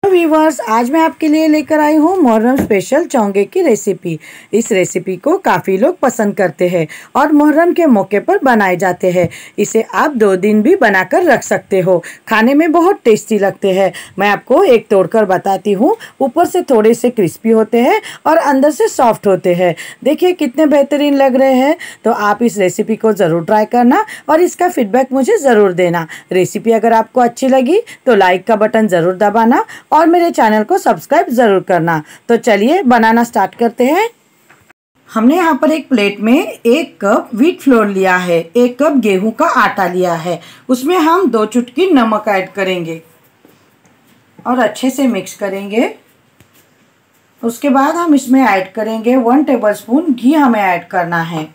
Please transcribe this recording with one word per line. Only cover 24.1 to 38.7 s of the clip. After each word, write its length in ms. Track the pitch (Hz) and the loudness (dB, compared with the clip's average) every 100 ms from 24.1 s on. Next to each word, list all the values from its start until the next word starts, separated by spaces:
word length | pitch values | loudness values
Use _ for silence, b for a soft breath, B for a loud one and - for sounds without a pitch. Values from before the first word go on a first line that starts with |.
| B - | B -2
और 120 | 311 | 0
इसका 280 | 349 - 359 | 0 0 -4
feedback 440 | 359 214 233 269 | -2 -2 -2 -2
मुझे 240 | 262 269 440 | -2 0 0
ज़रूर 340 | 277 220 202 | 2 2 2
देना। 320 | 175 180 170 160 B B | 2 0 -2 -6 B B
recipe 400 | 180 175 208 202 | -2 -2 -4 -2
अगर 200 | 226 226 | 0 2
आपको 280 | 226 226 - | 0 0 0
अच्छी 260 | 240 233 262 | 0 0 0
लगी 320 | 262 254 381 480 B - | 2 2 -2 -4 B 0
तो 100 | 220 | 2
like 300 | 185 185 185 | 2 0 0
का 80 | 220 | 0
button 300 | 214 220 214 | 0 0 0
ज़रूर 260 | 180 165 185 | 0 0 0
दबाना 480 | 208 208 226 302 466 B B | 0 2 2 2 -2 B B
और 180 | 302 320 | 2 4
मेरे 200 | 349 339 | 2 0
चैनल 320 | - 226 214 | 0 2 2
को 140 | 214 370 | 0 -2
सब्सक्राइब 520 | 277 196 - 302 381 | 0 -4 0 -2 0
ज़रूर 320 | 240 233 190 | 0 2 2
करना। 400 | 170 180 165 160 151 B - | 0 -2 0 -4 -6 B -2
तो 60 | 233 | -2
चलिए 440 | 240 202 220 349 | 2 0 2 0
बनाना 400 | 277 240 220 226 | 2 2 4 2
स्टार्ट 320 | 233 226 190 - | 0 -2 -4 -2
करते 300 | 233 233 247 | -4 0 0
हैं। 220 | 339 453 _ _ _ _ _ _ _ _ _ _ | 0 -2 _ _ _ _ _ _ _ _ _ _
हमने 260 | 220 226 330 | 0 2 2
यहाँ 220 | 339 285 | 0 0
पर 140 | 311 | 0
एक 160 | 320 - | -2 -2
प्लेट 300 | 247 202 202 | -2 -2 -2
में 140 | 214 | 0
एक 640 | 269 392 - 233 262 - - | 0 0 -4 0 0 -2 -6
कप 280 | 202 254 - | -2 -2 -2
wheat 280 | 208 302 359 | -2 -2 0
flour 260 | - 240 208 | 2 2 2
लिया 280 | 190 185 180 | 0 0 0
है, 220 | 180 170 | 0 -2
एक 380 | 165 240 247 | -2 0 0